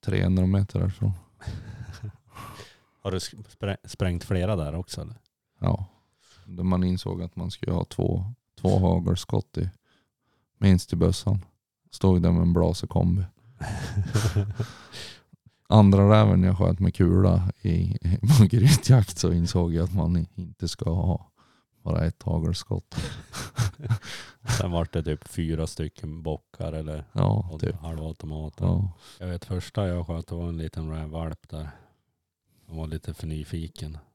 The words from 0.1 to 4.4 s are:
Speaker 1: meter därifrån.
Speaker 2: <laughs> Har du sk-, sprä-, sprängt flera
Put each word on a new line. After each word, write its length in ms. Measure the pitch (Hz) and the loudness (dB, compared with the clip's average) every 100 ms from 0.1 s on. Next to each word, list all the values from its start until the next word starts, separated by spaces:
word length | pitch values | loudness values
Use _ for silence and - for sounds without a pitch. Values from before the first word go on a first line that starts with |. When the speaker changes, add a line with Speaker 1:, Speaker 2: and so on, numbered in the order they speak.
| 98 92 92 92 | 0 2 2 2
Speaker 1:
meter 340 | 98 98 95 | 2 0 0
därifrån. 320 | 95 - 101 92 | -2 0 -4 -4
Speaker 2:
<laughs> 1800 | _ _ - - - - - - 104 - _ - - - - _ _ _ | _ _ -12 -12 -14 -16 -16 -14 -16 -16 _ -20 -18 -18 -20 _ _ _
Har 100 | 98 | -6
du 60 | 92 | -6
sk-, 320 | - - 107 | -8 -14 -20
sprä-, 280 | _ 101 98 | _ -6 -6
sprängt 400 | - - 92 87 | -10 -4 -2 -2
flera 320 | - 92 | -2 -2